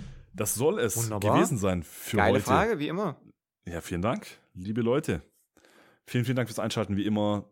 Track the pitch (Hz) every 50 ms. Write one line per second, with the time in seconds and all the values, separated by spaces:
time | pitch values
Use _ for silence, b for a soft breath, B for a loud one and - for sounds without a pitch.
0 | B B B B B B - - 110 104 - 107 123 156 202 220 120 107 - 117
1 | 117 110 107 104 98 104 123 165 208 - 151 107 92 98 92 87 87 - - -
2 | - - - - 104 110 123 - 98 120 127 156 196 226 226 151 143 151 156 180
3 | 214 175 131 - - - - _ _ _ _ _ _ 87 87 82 - - 92 85
4 | 90 110 131 214 - - - - _ _ _ 92 90 101 110 120 117 113 123 139
5 | - - 104 78 - _ _ _ _ _ _ b b b b b b b b b
6 | b - - 123 120 117 131 127 120 107 107 - 98 113 - 117 107 95 101 98
7 | 98 104 104 104 104 104 104 101 98 -